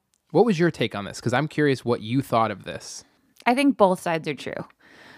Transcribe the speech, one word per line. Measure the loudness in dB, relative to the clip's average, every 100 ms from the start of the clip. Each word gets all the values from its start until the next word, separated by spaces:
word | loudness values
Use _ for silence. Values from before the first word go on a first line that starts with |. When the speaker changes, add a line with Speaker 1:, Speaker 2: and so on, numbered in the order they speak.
| _ _ _
Speaker 1:
What | 4 4
was | 4
your | 2
take | 2 -2
on | -4 -8
this? | -6
'Cause | -2
I'm | 0 0
curious | 0 2 2 -2
what | -4
you | -2 -2
thought | 0 0 0
of | -2 -10
this. | -12 -12 -18 -20 _ _ _ -2
Speaker 2:
I | 2
think | 2 4
both | 4 2
sides | -2 -4 -4
are | -8
true. | -8 -10 -12 _ _ -20 -20